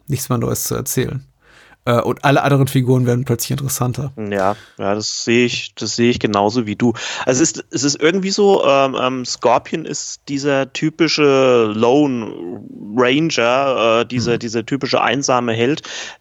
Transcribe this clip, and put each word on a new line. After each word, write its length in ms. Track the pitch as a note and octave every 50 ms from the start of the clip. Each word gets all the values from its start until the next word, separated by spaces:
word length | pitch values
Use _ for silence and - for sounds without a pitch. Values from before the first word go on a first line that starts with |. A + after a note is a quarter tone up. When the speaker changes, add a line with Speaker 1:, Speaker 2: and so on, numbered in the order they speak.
| _ -
Speaker 1:
nichts 220 | C3+ B2+ - -
mehr 80 | B2 A#2+
Neues 260 | A#2+ B2 A#2+ - -
zu 100 | - B2
erzählen. 500 | A#2+ - - - C3 B2 - - C3 - _ _ _ _ _ _ - - _ _ _ -
Äh, 140 | B2 A#2+ A#2
und 220 | - - B2 - -
alle 200 | C#3+ C#3 D3+ B2+
anderen 240 | C#3 C#3+ C3+ C3+ C3+
Figuren 380 | - C3+ B2 A#2 B2+ B2+ B2+ A#2+
werden 180 | A#2+ B2 C3
plötzlich 260 | - A#2+ - - -
interessanter. 640 | C3+ C3 C#3 C3+ - - C3 B2 A#2+ - C#3 C3+ -
Speaker 2:
Ja, 400 | - G#2+ G2+ G2+ G2 F#2+ G2 G#2 - - - _ -
ja, 180 | G2 G2 G2+
das 300 | G#2+ G#2+ - - - -
sehe 200 | - A#2 A#2+ B2
ich, 280 | A#2+ A#2+ - - - -
das 200 | - A#2+ G#2 - -
sehe 140 | A#2+ A#2+
ich 80 | B2 B2
genauso 460 | - A2+ G#2 G2+ G2+ G#2 G#2+ B2+ A#2
wie 100 | G#2 G#2 -
du. 160 | B2 A#2+ A2 A#2 - - - - -
Also 160 | - B2+ B2+ E3
es 80 | -
ist, 140 | - - - _
es 120 | - C#3+ B2
ist 160 | C#3+ - -
irgendwie 300 | - D#3+ F3+ G3 F#3 F#3+
so, 340 | G3 - G#3 G3+ G3 - -
ähm, 300 | - C#3 C#3 C#3 C3+ B2+ A2
ähm, 280 | B2 B2+ C3 B2+ B2
Scorpion 580 | - - - - B2 A#2+ C3+ - - - E3 D3+
ist 360 | - - - - - - - _ -
dieser 420 | C#3+ C#3+ C3+ D3 C#3 C3+ C3+ B2+
typische 1000 | - - - D#3+ D#3 - E3+ D3+ - - D3+ C#3+ C3+ C3+ C3 C3 B2 A#2+ A2+ G#2+ G#2
Lone 560 | A2 A#2 A#2 B2+ D3 D3+ C#3 B2+ A#2+ A2 G2+ F2 E2+ E2+ F2 G2 G#2+ G2+ - - A#2+ A2 G2+ G#2+
Ranger, 1080 | A#2+ B2 B2 C3+ D3 E3 E3 - - A#2 A#2+ B2 C3+ C#3 C#3 B2+ A2 G#2+ A2+ A2+ A#2
äh, 40 | A#2+
dieser, 280 | A2+ B2 B2 A2+ A#2+ A#2
Speaker 1:
Mhm. 40 | A2
Speaker 2:
dieser 260 | A2+ A#2 G#2+ A#2 A2
typische 360 | - D3 C3 - - - -
einsame 520 | - A2+ A#2 C#3 C3+ - C3 B2 A#2+ A#2+ A2
Held, 280 | A2+ A#2 B2+ D3+ E3 - - - - - - - -